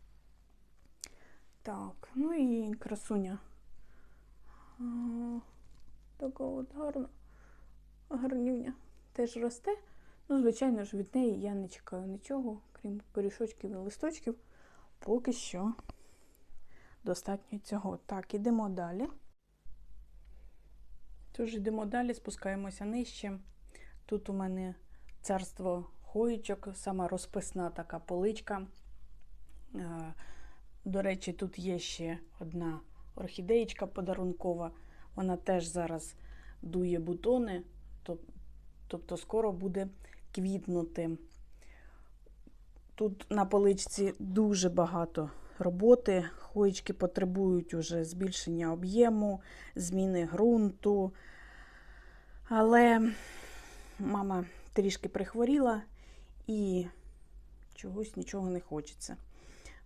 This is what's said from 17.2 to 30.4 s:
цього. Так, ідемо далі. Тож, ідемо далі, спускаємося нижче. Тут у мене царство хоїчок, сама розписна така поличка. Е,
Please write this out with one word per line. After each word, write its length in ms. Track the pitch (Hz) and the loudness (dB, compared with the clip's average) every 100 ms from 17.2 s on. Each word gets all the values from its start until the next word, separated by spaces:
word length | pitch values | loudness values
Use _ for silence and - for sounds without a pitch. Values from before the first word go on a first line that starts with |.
| - 196 - 208 | -4 -6 -6 -12
цього. 400 | - 202 196 180 - | -6 -4 -4 -8 -8
Так, 280 | 196 - | -8 -4
ідемо 340 | 208 226 226 208 | -2 2 2 0
далі. 400 | 185 170 185 277 - - - _ _ - - - - - - - - - - - - - - - - - | -4 -4 -4 -4 -6 -14 -20 _ _ -10 -10 -12 -16 -16 -20 -18 -18 -18 -20 -20 -20 -16 -12 -12 -12 -12
Тож, 220 | - 226 | -6 -4
ідемо 320 | 226 202 220 208 | -2 -2 -2 0
далі, 280 | 240 247 | 0 0
спускаємося 720 | 226 - - 196 196 196 190 | -2 -8 -6 -4 -4 -6 -6
нижче. 540 | 202 240 233 - 202 190 - - - - - - - | -4 -2 -4 -6 -8 -8 -12 -18 -20 -18 -16 -16 -4
Тут 220 | 208 214 | -4 -2
у 40 | |
мене 420 | 196 190 185 185 180 - - - - | -2 -2 -2 -4 -8 -14 -16 -14 -10
царство 680 | - 190 185 - 185 175 175 - | -2 -2 -2 -4 -2 -2 -4 -12
хоїчок, 640 | - 208 233 226 - 196 202 | -6 0 2 2 -2 -4 -6
сама 340 | 190 196 190 175 | -6 -4 0 0
розписна 600 | 185 - 202 - 185 170 | -2 -2 -4 -4 -2 -4
така 280 | - 165 165 | -4 -8 -8
поличка. 680 | - 180 202 214 - 196 190 - - - - - - - - - - | -4 0 0 0 -4 -6 -6 -14 -14 -12 -12 -12 -12 -12 -12 -12 -10
Е, 400 | 196 170 165 160 - - - | -8 -6 -6 -8 -8 -8 -8